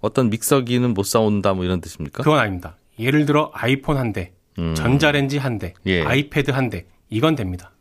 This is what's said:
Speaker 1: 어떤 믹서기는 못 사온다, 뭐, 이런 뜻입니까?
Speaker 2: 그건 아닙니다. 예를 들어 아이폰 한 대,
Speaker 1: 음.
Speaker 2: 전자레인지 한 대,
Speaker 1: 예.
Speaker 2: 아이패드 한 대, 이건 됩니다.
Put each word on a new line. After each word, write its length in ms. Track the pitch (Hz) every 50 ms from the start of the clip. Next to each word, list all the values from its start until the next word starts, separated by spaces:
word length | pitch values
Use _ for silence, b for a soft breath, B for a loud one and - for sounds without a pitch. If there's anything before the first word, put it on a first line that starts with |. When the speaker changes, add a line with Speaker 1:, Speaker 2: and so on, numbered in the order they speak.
Speaker 1:
어떤 280 | - 110 - - 127 113
믹서기는 640 | 101 117 - - 151 139 127 117 123 123 123 123 117
못 120 | 95 98
사온다, 480 | - - 117 110 107 104 101 95 104 95
뭐, 100 | 92 90
이런 160 | 90 92 87
뜻입니까? 420 | 80 82 - - 78 71 _ - 127
Speaker 2:
그건 160 | 147 156 147
아닙니다. 360 | 120 107 95 90 90 82 - _ _ _ _ -
예를 260 | 110 127 139 151 151
들어 260 | 143 147 151 151 - -
아이폰 440 | - - 120 135 135 - - 151 135
한 160 | 131 117 101
대, 200 | 98 90 - _ _ _ _ _ -
Speaker 1:
음. 140 | 85 82 80
Speaker 2:
전자레인지 640 | 78 78 117 127 143 151 151 143 143 139 139 139 143
한 180 | 131 135 120 104
대, 140 | - 92 - _ _
Speaker 1:
예. 180 | 95 95 87 78
Speaker 2:
아이패드 480 | - 117 135 147 147 - 156 135 139
한 180 | 127 135 135 117
대, 160 | 101 90 85 _ _ _ _ _
이건 260 | 113 110 127 160 160
됩니다. 360 | 131 110 92 90 87 - - _ _